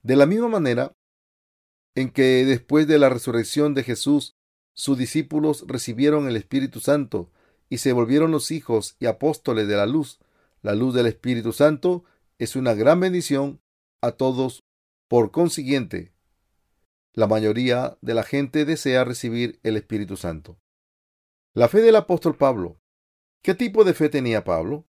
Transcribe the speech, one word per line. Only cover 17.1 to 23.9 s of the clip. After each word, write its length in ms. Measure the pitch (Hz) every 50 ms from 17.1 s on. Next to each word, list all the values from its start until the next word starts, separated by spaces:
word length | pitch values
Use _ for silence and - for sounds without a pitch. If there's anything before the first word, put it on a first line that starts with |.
| _
la 140 | 113 110
mayoría 680 | 101 110 110 107 107 107 117 127 127 120 123 131 - - _
de 140 | - 120 117
la 80 | 113 101
gente 420 | - - 139 143 127 - 156 151
desea 380 | 143 160 147 - 139 127 127 127
recibir 560 | 120 120 - - 120 113 120 123 117 - _
el 160 | _ 113 107
Espíritu 400 | 107 104 _ 110 104 104 90 98
Santo. 400 | - - 87 82 78 73 - 85 _ _ _ _ _ _ _ _ _ _ _ _ _ _ _ _ _ _ _ _
La 140 | 120 120
fe 140 | 117 - 208
del 140 | 226 226 220
apóstol 400 | 214 202 - 180 165 - 170 147
Pablo. 440 | _ - 135 127 104 87 85 - _ _ _ _ _ _ _ _ _ _ _ _ _ _
¿Qué 100 | - -
tipo 300 | - 247 233 196 220 214
de 100 | 185